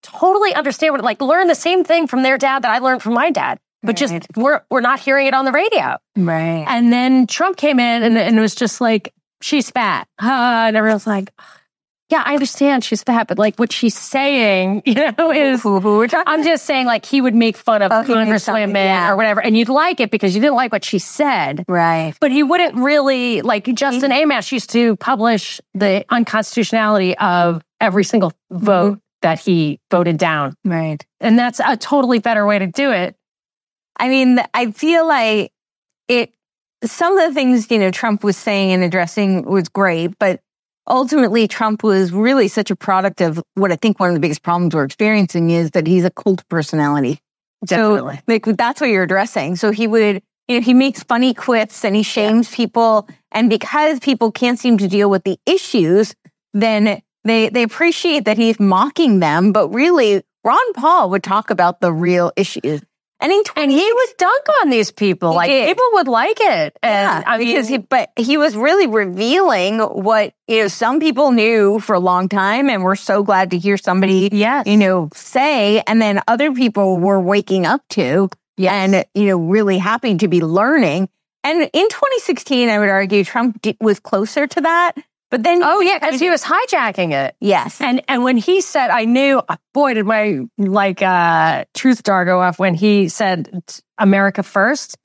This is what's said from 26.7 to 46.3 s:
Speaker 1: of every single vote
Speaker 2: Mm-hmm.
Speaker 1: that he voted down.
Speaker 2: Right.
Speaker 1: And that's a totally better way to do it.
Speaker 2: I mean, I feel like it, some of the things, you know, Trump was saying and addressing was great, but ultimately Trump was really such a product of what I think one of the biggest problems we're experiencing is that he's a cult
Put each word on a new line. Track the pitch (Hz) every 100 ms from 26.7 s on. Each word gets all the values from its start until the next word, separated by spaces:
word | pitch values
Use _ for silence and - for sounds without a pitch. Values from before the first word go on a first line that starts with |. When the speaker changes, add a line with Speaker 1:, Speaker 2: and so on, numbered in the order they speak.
| 226 214 214 185 -
Speaker 1:
of | 202 175 175 165 - -
every | 220 190
single | 190 226 175 - -
vote | 185 208 185 202 202
Speaker 2:
Mm-hmm. | _ -
Speaker 1:
that | 170 160
he | - 170 151 143 -
voted | 180 175 160
down. | 170 156 139 147
Speaker 2:
Right. | 196 165 160 151 - -
Speaker 1:
And | 233 233
that's | 247 240
a | - 226
totally | - 285 254 233
better | 240 214 208
way | 208
to | 190
do | 170 277
it. | 202 180 - _ _ _ _ _ _ _ -
Speaker 2:
I | 254
mean, | 269 254 247 -
I | 226 240
feel | 208 311 339 320
like | 277 226 214 - _ _ _ _ _ -
it, | 240 - _ _ _ _ _
some | 233 - 339 381
of | 330
the |
things, | 285 254 247 214
you | 226
know, | 190
Trump | 185 233 208
was | 208 190
saying | - 196 190
and | 185
addressing | 180 180 170 - 196 185
was | - 190 170
great, | 196 196 165 170 -
but | 196 214 _ _ _ _ -
ultimately | 254 262 302 240 226 214
Trump | - 220 214
was | 220 190 180
really | 185 226 269 196
such | - 202
a | 190
product | - 190 190 -
of | 170 160 - -
what | 190
I | 170
think | 226 196
one | 180
of |
the | 170
biggest | 151 156
problems | - 175 175 156
we're |
experiencing | 139 - 214 214 185 175 165
is | 170 160
that | 180 156
he's | 180 175
a |
cult | - 208